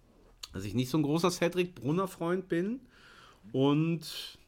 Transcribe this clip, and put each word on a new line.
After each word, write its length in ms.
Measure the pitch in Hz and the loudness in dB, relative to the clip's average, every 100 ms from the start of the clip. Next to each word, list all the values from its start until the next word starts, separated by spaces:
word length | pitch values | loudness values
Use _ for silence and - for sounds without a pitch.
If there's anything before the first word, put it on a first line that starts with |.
| - - - - - | -20 -20 -20 -20 -12
dass 100 | 95 | -8
ich 100 | 101 | -4
nicht 160 | 110 127 | -2 0
so 80 | 156 | 2
ein 60 | |
großer 260 | 139 160 185 | 2 4 2
Cedric 460 | 185 170 175 180 - | 2 0 0 -2 -2
Brunner-Freund 720 | 131 170 190 - 170 185 185 | -2 0 -2 -4 -2 -2 0
bin. 320 | 170 196 254 - - - - - - - | -2 -2 -6 -10 -20 -20 -20 -20 -20 -4
Und, 880 | 131 139 147 165 165 - - - - | 2 4 4 2 0 -4 -10 -12 -16